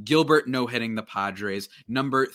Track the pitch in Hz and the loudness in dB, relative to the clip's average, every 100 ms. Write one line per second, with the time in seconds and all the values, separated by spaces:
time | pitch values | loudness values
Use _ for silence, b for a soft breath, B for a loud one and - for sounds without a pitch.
0 | 107 156 151 156 127 131 120 120 113 110 | 2 2 6 4 2 -2 -2 -2 -4 -4
1 | 104 101 98 95 101 98 98 B - 127 | -6 -4 -4 -4 -6 -6 -8 B -6 -4
2 | 139 135 131 | 0 2 0